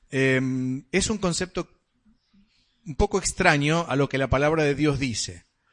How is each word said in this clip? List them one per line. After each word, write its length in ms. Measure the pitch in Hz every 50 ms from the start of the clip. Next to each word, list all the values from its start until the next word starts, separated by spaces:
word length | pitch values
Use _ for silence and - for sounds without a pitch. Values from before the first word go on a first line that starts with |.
| _ -
em, 760 | - 131 135 135 131 131 131 127 131 127 127 127 131 139 - -
es 180 | - 190 190 -
un 80 | 220 190
concepto 500 | 190 175 165 - 185 175 - 185 165 - _ _ _ _ _ _ _ _ _ _ _ _ _ _ _ _ _ _ _ _ _ _ -
un 80 | 170 139
poco 240 | - 208 - - 190
extraño 640 | - - - - 185 180 156 143 143 147 160 170 170 -
a 80 | 127
lo 120 | 139 139 -
que 100 | - 131
la 120 | 135 117
palabra 320 | 131 131 147 151 160 160
de 120 | 151 151 143
Dios 240 | 131 151 151 139 123
dice. 480 | 139 127 107 - - - 87 82 _ _ _ _ _ _